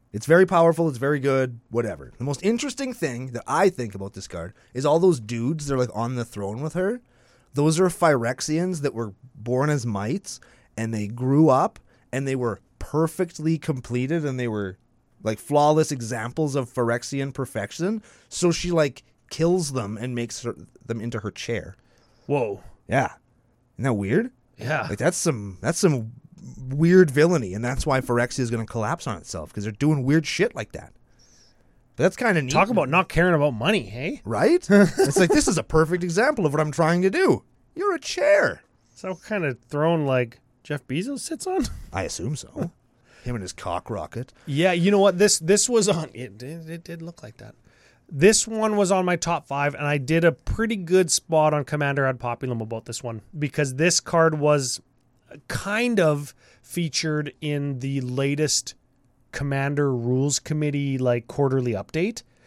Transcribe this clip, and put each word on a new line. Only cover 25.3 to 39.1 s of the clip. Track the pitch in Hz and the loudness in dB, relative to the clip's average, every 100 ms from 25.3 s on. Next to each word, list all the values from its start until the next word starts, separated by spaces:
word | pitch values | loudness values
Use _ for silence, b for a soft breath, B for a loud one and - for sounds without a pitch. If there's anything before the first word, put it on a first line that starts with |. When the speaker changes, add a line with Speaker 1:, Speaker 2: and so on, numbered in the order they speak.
| 117 101 90 | -2 -6 -6
Speaker 1:
that's | 120 - | -4 2
some | 170 131 110 - - - 127 123 131 | 2 2 -4 -14 -20 -20 -18 -14 -6
weird | 139 170 185 170 | 2 6 8 8
villainy, | 131 165 170 98 | 6 4 2 -2
and | 101 | -4
that's | 123 131 151 | -4 -2 0
why | 131 | 0
Phyrexia | 127 120 123 - | 2 0 0 -2
is | 117 | -2
gonna | 113 110 | -4 -4
collapse | 117 107 165 131 | -4 -4 -4 -6
on | 92 | -8
itself, | - 85 76 | -10 -12 -10
'cause | 107 | -8
they're | 104 | -8
doing | 104 151 147 | 0 2 2
weird | 127 156 143 | 2 2 2
shit | - - 262 | -2 -2 -4
like | 107 | -10
that. | - - - _ b b b b b b b b - | -12 -18 -20 _ b b b b b b b b 0
But | |
that's | 185 - | 0 2
kinda | 240 170 | 0 2
neat. | 127 | 2
Speaker 2:
Talk | 151 202 | 2 2
about | 214 135 | 2 2
not | 175 - | 2 2
caring | 160 180 160 | 2 4 4
about | 143 | 2
money, | 110 143 214 | 2 0 0
hey? | 95 117 160 285 - | -2 -8 -8 -8 -4
Speaker 1:
Right? | 110 208 349 - | 2 4 4 6
Speaker 2:
<laughs> | |
Speaker 1:
It's | 202 196 - 381 359 | 8 8 6 4 4
like, | 170 | 6
this | 294 285 | 4 4
is | 156 | 0
a | |
perfect | - 160 156 175 | 2 2 4 0
example | 180 170 262 285 156 | -2 0 2 2 0
of | |
what | 151 | 0
I'm | 151 | -2
trying | 147 160 175 | 2 2 2
to | 190 | 2
do. | 311 370 127 _ _ _ - | 2 2 0 _ _ _ -4
You're | 403 339 | -2 -2
a | |
chair. | - 359 587 605 - - _ _ _ | -4 0 4 4 2 -2 _ _ _
Speaker 2:
So | - 190 | -14 -10